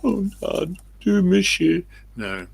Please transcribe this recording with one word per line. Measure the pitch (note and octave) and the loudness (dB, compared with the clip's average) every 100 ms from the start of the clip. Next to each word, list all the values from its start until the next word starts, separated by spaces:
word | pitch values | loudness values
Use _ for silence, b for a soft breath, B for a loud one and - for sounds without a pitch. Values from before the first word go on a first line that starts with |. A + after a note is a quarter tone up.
Oh, | C#4+ G#3 G3 - | -2 -2 -4 -4
Dad, | - - D#3+ F3+ - - | -6 -4 -6 -8 -18 -6
do | - G3+ | 0 2
miss | F3+ G3 F#3+ - | 4 4 2 2
you. | D#3+ E3 - b - | 2 0 -4 b -20
No. | - G2+ F#2+ F2+ | -10 -8 -8 -10